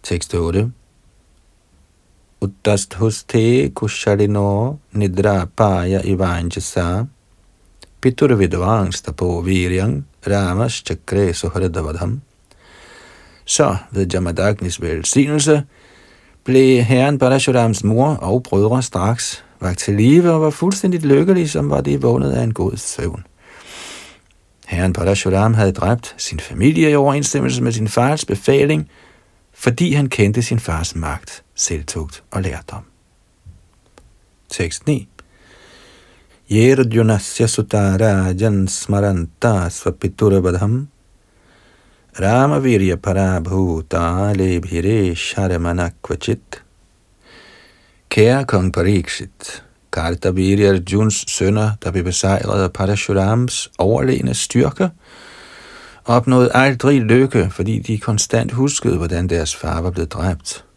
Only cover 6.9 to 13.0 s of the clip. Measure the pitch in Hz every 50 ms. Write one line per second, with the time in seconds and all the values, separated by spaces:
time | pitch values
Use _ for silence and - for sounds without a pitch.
6.9 | 90 101 123 143 _ _ _ _ _ _ _ _ _ _ _ _ _ _ - _
7.9 | _ _ - 131 123 - 156 135 123 104 95 82 80 85 90 98 113 110 98 87
8.9 | 85 - - - 78 - 90 90 87 87 85 92 95 92 90 90 90 92 98 113
9.9 | 139 143 139 _ _ _ - - 101 101 98 87 90 101 120 127 - - - -
10.9 | 92 - _ - 92 98 101 90 82 - - 85 - 87 95 90 80 80 78 78
11.9 | 78 85 90 92 113 139 - _ _ _ _ _ _ _ _ - - - - -
12.9 | - -